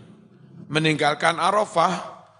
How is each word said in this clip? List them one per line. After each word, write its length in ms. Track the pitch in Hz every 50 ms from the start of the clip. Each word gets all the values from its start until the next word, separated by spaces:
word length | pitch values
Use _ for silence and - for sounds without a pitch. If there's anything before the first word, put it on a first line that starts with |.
| - - - - - - - - - - - - - -
Meninggalkan 640 | 143 160 160 156 156 143 147 143 151 - 160 165 170
Arafah 640 | 151 165 185 202 214 208 - - 170 160 185 175 180 - - - - - - _